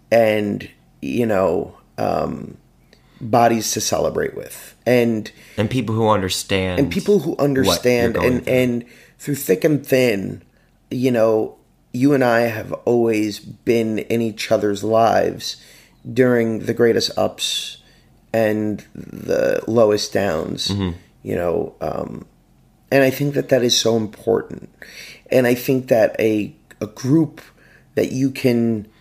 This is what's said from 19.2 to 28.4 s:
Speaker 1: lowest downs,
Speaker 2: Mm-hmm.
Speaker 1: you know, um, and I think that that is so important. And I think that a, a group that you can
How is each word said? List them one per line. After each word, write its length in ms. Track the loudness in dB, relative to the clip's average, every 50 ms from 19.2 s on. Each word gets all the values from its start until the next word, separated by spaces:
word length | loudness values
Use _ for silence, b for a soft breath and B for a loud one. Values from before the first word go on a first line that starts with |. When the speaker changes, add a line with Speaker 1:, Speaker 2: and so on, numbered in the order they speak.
| -4 -2 0 2 2 2 0 0 -2
Speaker 1:
lowest 460 | 0 2 4 4 4 4 2 -2 -2
downs, 560 | -2 -2 -2 0 -2 -2 -4 -6 -6 -6 -4 -4
Speaker 2:
Mm-hmm. 280 | -2 -2 -2 -4 -4 -8 B B B _
Speaker 1:
you 120 | -10 -6 -4
know, 400 | -4 -2 -2 -2 -2 -4 -6 -8 -8
um, 460 | -8 -6 -6 -6 -8 -8 -10 -12 -14 -18 _ _ _ _ _ _ _ _ _ _ _ _
and 100 | 2 2
I 60 | 4 2
think 240 | 2 0 -2 -2 -2
that 140 | -4 -2 0
that 140 | 2 2
is 140 | 2 2 0
so 200 | 0 2 2 0
important. 720 | 0 -2 -4 -8 -6 -2 0 0 0 0 -4 -10 -16 -16 -18 _ B B B B B B B B B B 0
And 140 | 2 2 4
I 80 | 4 2
think 340 | 0 0 0 -2 -2 0 2
that 260 | 2 4 4 2 2 0
a, 340 | 0 0 2 0 -2 -4 -8 -16 _ -20 -14 _
a 40 | -12
group 540 | -10 -10 -6 0 2 2 4 2 0 -2 -10 -20 -20 b b b b b b b b _
that 180 | -2 -2 -2
you 180 | 0 -2 -2 -2
can 560 | -2 0